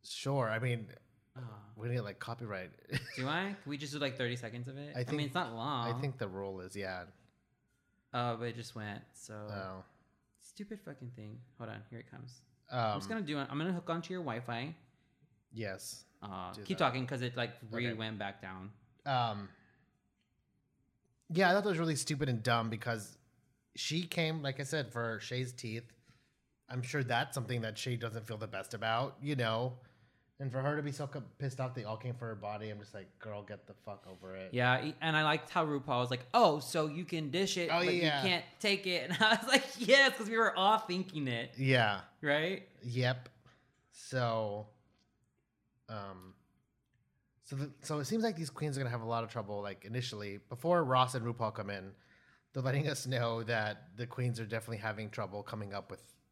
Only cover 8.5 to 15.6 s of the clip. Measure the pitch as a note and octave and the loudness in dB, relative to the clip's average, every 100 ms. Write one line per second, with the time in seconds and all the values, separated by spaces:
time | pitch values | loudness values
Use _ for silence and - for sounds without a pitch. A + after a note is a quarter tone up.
8.5 | A#2 A#2 A2+ G#2+ G2+ - - - G#2+ G#2 | -4 -8 -6 -6 -6 -10 -20 -14 -10 -8
9.5 | G2+ F#2+ F#2+ F#2 _ _ _ _ _ - | -6 -6 -8 -14 _ _ _ _ _ -20
10.5 | - G#3 G#3+ - C#3+ B2 A#2+ G#2+ A#2 A#2+ | -16 -12 -12 -12 -12 -12 -12 -14 -14 -18
11.5 | _ A2+ G#2+ G#2+ A#2 - - B2 - _ | _ -10 -10 -12 -14 -14 -16 -16 -18 _
12.5 | _ _ B2+ A2+ G#2 G3 A3+ E3 D3 C3+ | _ _ 0 2 2 -2 -4 -2 -2 -2
13.5 | C#3+ E3+ F3 E3+ E3+ E3+ F#3 D#3 A2+ A#2+ | -2 0 0 -2 -4 -2 -4 -4 -4 -4
14.5 | A#2 C#3 E3 - _ _ _ _ _ _ | -4 -4 -8 -18 _ _ _ _ _ _
15.5 | A2+ | -6